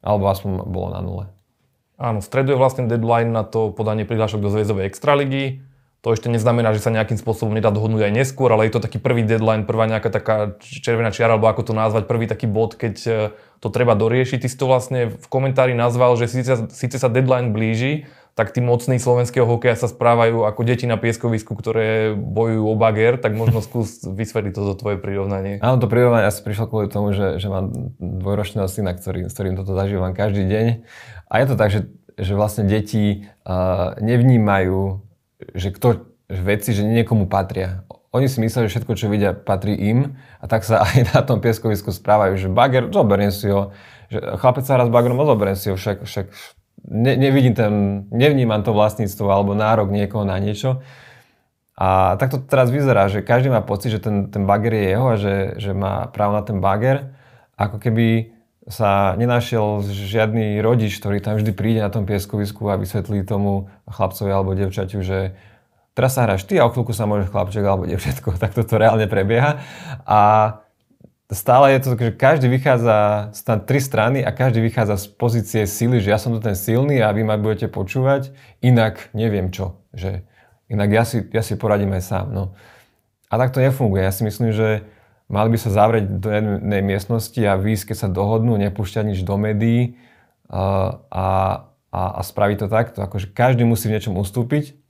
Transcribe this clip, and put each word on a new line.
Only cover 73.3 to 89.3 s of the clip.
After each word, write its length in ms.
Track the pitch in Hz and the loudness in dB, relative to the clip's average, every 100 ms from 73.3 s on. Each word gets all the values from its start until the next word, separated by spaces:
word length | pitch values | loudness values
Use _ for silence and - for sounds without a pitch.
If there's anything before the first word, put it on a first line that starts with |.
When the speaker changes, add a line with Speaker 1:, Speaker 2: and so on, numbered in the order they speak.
Speaker 1:
sú 80 | - | -10
tam 160 | - 110 - | -2 -2 0
tri 160 | 139 | -2
strany 400 | 135 110 110 135 | 0 0 0 0
a 80 | - | -2
každý 320 | - 131 113 | 0 0 2
vychádza 380 | 113 113 107 101 | 0 0 0 0
z 60 | - _ | -4 _
pozície 440 | 120 117 95 113 101 | -2 0 -2 -2 -2
sily, 320 | 98 117 123 | 0 0 2
že 160 | 101 | 2
ja 60 | 104 | 0
som 100 | 120 | 0
tu 80 | 117 | -4
ten 160 | 110 | -2
silný 480 | 98 - 113 143 139 | -4 0 0 2 2
a 80 | 107 | 2
vy 160 | 104 110 | 2 0
ma 80 | |
budete 320 | 107 104 104 113 | 0 0 -2 -4
počúvať, 640 | - 95 131 131 139 135 - - _ | -6 -6 -2 0 0 -2 -14 -20 _
inak 480 | 123 123 110 107 - | 4 4 4 -2 -12
neviem 400 | - 113 101 92 | -4 -2 0 -4
čo, 320 | 90 92 - _ | -4 -8 -8 _
že 320 | - 92 95 - _ _ _ _ | -10 -8 -8 -12 _ _ _ _
inak 180 | 110 101 | -2 2
ja 140 | 107 | 2
si, 240 | 117 120 95 | 2 -2 -4
ja 80 | 117 | -4
si 160 | 110 104 | -4 -4
poradím 400 | 110 104 101 95 | 0 2 2 -2
aj 40 | 90 | -4
sám, 200 | 92 95 | -6 -4
no. 240 | 98 95 95 - - _ _ _ _ _ | -6 -6 -10 -20 -20 _ _ _ _ _
A 100 | 110 | 0
tak 140 | 127 | 0
to 80 | 131 | 2
nefunguje. 480 | 131 131 120 98 95 | 0 2 0 2 0
Ja 60 | |
si 100 | 98 | 0
myslím, 280 | 110 101 117 | -4 -2 -2
že 320 | 107 110 107 98 _ _ _ _ | 2 0 0 -4 _ _ _ _
mali 240 | 101 110 | 0 2
by 60 | 113 | 2
sa 80 | 113 | 0
zavrieť 360 | 101 107 113 98 | 4 4 4 0
do 200 | 98 101 | -4 -2
jednej 520 | 104 107 101 101 101 | 0 0 -2 -2 0
miestnosti 600 | 98 98 - 117 107 - | 0 -2 -2 -4 -4 -2
a 160 | 107 98 | 0 2
výjsť, 360 | 101 107 - | 0 -2 -4
keď 40 | 107 | -6
sa 120 | 101 | -4
dohodnú, 480 | 95 101 110 113 110 | -2 0 2 2 2
nepúšťať 480 | 101 95 98 - | 0 -2 -6 -2
nič 160 | 107 95 | -2 -2
do 160 | 92 | -2